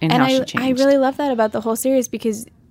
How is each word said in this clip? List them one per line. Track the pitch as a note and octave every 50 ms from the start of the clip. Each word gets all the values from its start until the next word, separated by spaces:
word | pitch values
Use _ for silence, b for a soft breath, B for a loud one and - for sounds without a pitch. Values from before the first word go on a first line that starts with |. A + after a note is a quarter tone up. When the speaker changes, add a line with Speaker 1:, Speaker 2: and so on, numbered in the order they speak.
Speaker 1:
in | D#3 D#3+
Speaker 2:
And | A#3 B3
Speaker 1:
how | C4
Speaker 2:
I, | C4 C4
Speaker 1:
she | C4
Speaker 2:
I | -
Speaker 1:
changed. | - - - B3 C4 B3+ B3
Speaker 2:
really | C4+ C#4 C#4
love | C#4 C4 C4 C4+
that | - D4 C#4+
about | B3+ A3+ A3 A3 A3
the | A3+
whole | G#3+ A3+ A3+
series | A#3 - C4 C4+ C4 A#3 -
because | - G#3+ - A3+ G#3 A3 A#3 - _ _ _ _